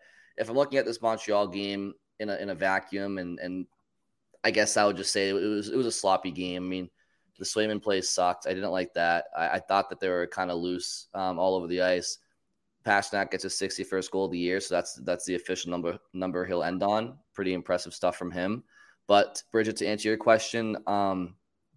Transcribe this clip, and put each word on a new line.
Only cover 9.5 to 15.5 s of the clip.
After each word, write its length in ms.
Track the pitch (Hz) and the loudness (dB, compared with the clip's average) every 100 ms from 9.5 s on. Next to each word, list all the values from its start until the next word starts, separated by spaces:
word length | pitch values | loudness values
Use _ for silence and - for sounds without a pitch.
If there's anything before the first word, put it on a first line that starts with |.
| 92 | -2
thought 300 | - 98 - | 2 2 2
that 100 | 87 | -4
they 80 | 95 | -2
were 200 | 90 87 | 0 -2
kinda 280 | - 90 85 | -2 -2 -2
loose, 520 | 90 87 - - - | -2 -4 -6 -10 -10
um, 260 | 98 92 85 | -4 -2 0
all 160 | 95 92 | 2 2
over 120 | 85 | 0
the 140 | 90 | 0
ice. 380 | 92 90 - - _ _ _ _ _ _ 110 | 2 2 -2 -10 _ _ _ _ _ _ 2
Pastrnak 460 | 101 - 101 95 | 2 2 -2 -2
gets 120 | 92 | -2
his 140 | 95 - | -4 -4
sixty-first 540 | 95 - 90 95 92 | -4 -4 -4 -2 -2
goal 140 | 95 95 | -2 -2
of 60 | |
the 60 | 90 | 0
year, 240 | 87 95 | 0 0
so 120 | 95 | 0
that's, 220 | 90 - - | -2 -2 -8
that's 220 | 65 87 - | -4 -4 -2
the 100 | 87 | -4
official 340 | - | -2